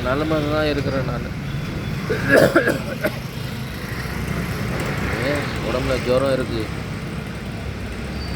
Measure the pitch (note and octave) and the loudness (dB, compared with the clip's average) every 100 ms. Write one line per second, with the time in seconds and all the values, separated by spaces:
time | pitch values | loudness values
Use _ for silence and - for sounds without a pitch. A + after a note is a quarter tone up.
0 | B2 C#3 D#3 D#3 D3 D#3 D3+ C#3+ C#3 C3+ | 2 2 2 2 2 2 2 2 2 0
1 | B2+ A#2 - - - - - - - - | 0 -2 -2 -4 -4 -4 -2 -4 -2 -2
2 | - - C4+ C#4 - - - - - - | 0 0 6 8 8 6 4 2 -2 -2
3 | D4+ - - - - - - - - - | -2 -4 -6 -6 -6 -6 -6 -6 -6 -6
4 | - - - - - - - - - - | -4 -4 -2 -2 -2 -2 -2 -2 -2 -2
5 | - A2 C3 D3 - - A2 B2+ C3+ B2+ | -2 0 0 0 -2 -2 -2 0 2 2
6 | B2 B2+ C#3 B2+ B2 A#2 G#2+ - - - | 4 4 4 2 0 -2 -2 -4 -6 -6
7 | - - - - - - - - - - | -6 -6 -6 -6 -6 -6 -6 -6 -6 -6
8 | - C#2+ - | -4 -4 -4